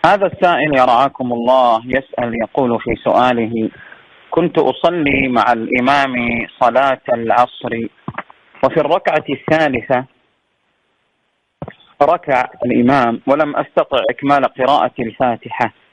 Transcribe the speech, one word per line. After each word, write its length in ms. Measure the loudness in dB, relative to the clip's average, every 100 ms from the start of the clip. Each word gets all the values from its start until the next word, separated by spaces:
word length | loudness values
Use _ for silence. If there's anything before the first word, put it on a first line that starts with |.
| 2
هذا 200 | 2 0
السائل 520 | 0 0 2 0 2
يرعاكم 560 | 4 4 2 -2 -6
الله 480 | -2 2 4 4 0 -2
يسأل، 480 | -6 -4 -6 -6 -4
يقول 360 | -4 -2 0 -2
في 160 | -2 -4
سؤاله: 640 | 0 2 2 0 -2 -4 -6 -8 -20 -20 _ _ -4
"كنت 280 | -2 0 0
أصلي 720 | 0 0 0 0 0 0 0
مع 260 | 2 2
الإمام 600 | 0 -2 -2 2 2 0 -2 -4 -4 -8 -2
صلاة 420 | 0 2 0 0 -2
العصر، 600 | -4 0 2 0 -2 -8 -6 -8 _ -14 -14 -16 _ _ -4
وفي 140 | -2 0
الركعة 480 | 0 0 0 -4 -4
الثالثة 760 | -8 -2 0 0 -2 -2 -2 -2 _ _ _ _ _ _ _ _ _ _ _ _ _ _ _ -20 -20 _ _
ركع 480 | 2 2 0 -2 -2 -6 -2
الإمام 560 | 2 4 4 2 -2 0
ولم 280 | 0 0 -2
أستطع 440 | -4 -2 0 -2 -2
إكمال 340 | -4 0 2
قراءة 500 | 0 -2 0 2 0 -4
الفاتحة، 760 | -10 -2 -2 -2 -8 -6 -6 _ _